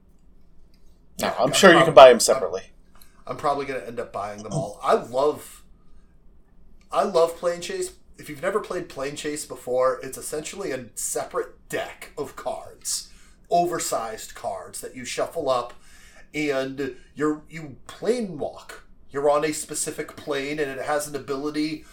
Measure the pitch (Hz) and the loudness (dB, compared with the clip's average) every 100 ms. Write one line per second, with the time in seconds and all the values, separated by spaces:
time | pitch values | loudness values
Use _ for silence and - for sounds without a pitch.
0 | - - - - - - - - - - | -20 -20 -20 -20 -20 -20 -20 -20 -20 -20
1 | - - 104 - 127 - 196 165 160 147 | -20 -6 -4 0 0 8 8 10 8 12
2 | 131 117 - 107 92 92 - - - - | 12 12 6 2 0 -6 -10 -18 -20 -20
3 | - - - - 151 139 139 131 110 117 | -20 -18 -14 -6 -2 -2 -2 -6 -8 -10
4 | 113 104 104 104 107 - 208 - 139 214 | -8 -8 -8 -10 -6 -4 -4 -4 2 2
5 | 151 127 147 135 - - - - - - | 0 0 0 0 -6 -20 -20 -20 -20 -20
6 | - - - - - - - - - 151 | -20 -20 -20 -20 -20 -20 -20 -20 -6 -2
7 | 202 175 165 - 180 175 - 190 180 - | 2 4 2 2 -4 -4 -6 -8 -8 -10
8 | - - 147 143 175 208 - 180 - - | -20 -20 -16 -8 -4 -2 -4 -8 -10 -8
9 | 139 147 151 147 - - - 127 127 127 | -8 -8 -8 -8 -10 -12 -2 2 2 0
10 | 135 127 113 151 156 190 196 131 117 - | -6 -12 -8 -8 -8 -8 -6 -8 -8 -8
11 | - 147 - - - - - - 85 - | -6 -6 -4 -6 -6 -10 -10 -8 -8 -10
12 | - - 139 - - - - - - - | -14 -10 -10 -10 -8 -8 -10 -12 -8 -8
13 | - - - - - 170 175 165 - 135 | -8 -18 -20 -20 -2 2 2 0 -2 -4
14 | 113 110 - - 113 95 95 - 120 127 | -4 -10 -14 -12 -8 -8 -10 -14 -14 -12
15 | 123 - 135 165 143 123 120 - - - | -8 -4 -4 -2 0 0 -2 -10 -20 -20
16 | - - - 151 151 135 135 135 135 - | -20 -20 -10 -4 -2 -2 -2 -4 -8 -8
17 | - - 151 151 - 160 156 123 - - | -14 -4 -2 -2 -8 -16 -16 -16 -20 -6
18 | 185 247 208 151 110 - - - - - | -2 -2 -4 -6 -8 -8 -16 -20 -20 -20
19 | - 139 143 147 156 151 - 151 - 156 | -10 0 2 4 2 -4 -8 -6 -6 -6
20 | 156 - - 139 139 151 143 131 139 147 | -10 -12 -6 -4 -4 -4 -4 -4 -4 -2
21 | 147 143 123 139 147 147 151 151 - | -2 -8 -6 -6 -4 -2 -2 -4 -12